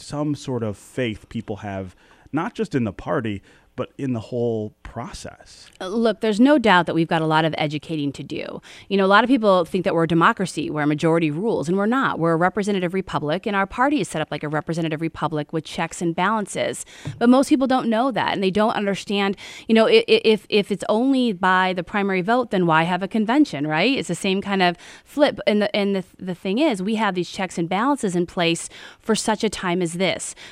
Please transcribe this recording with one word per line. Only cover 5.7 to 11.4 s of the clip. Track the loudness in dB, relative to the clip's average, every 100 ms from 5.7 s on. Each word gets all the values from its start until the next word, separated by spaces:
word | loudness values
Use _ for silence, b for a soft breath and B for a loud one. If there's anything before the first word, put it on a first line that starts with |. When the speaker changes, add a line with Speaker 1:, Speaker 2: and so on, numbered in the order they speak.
| -12
Speaker 2:
Uh, | -6
look, | 0 0 0
there's | 0 4
no | 6 6
doubt | 6 4
that | 4
we've | 0 0
got | 0
a | 2
lot | 2 2
of | 0
educating | -4 -4 -6 -4 -4
to | -6
do. | -10 -10 -10 -12 B B B
You | 2
know, | 6
a |
lot | 6
of | 6
people | 4 4 4
think | 2 -2
that | 0
we're | 0
a | 2
democracy | 4 4 2 -4 -4 -6
where | -2
a | 0
majority | 2 2 2 0
rules, | -2